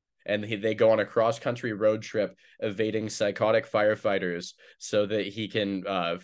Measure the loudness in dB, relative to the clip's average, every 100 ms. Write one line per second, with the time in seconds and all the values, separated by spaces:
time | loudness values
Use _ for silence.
0 | _ _ -4 -4 -2 -2 0 4 4 4
1 | 2 2 2 2 -4 -4 -6 0 2 2
2 | -2 -2 -2 -6 _ -6 -4 -2 -2 -2
3 | -4 -2 -2 2 2 2 2 2 2 2
4 | 0 0 -2 -6 -10 -16 -20 -16 -2 0
5 | 2 0 -4 -6 -4 -2 -2 -2 -2 -2
6 | -2 -4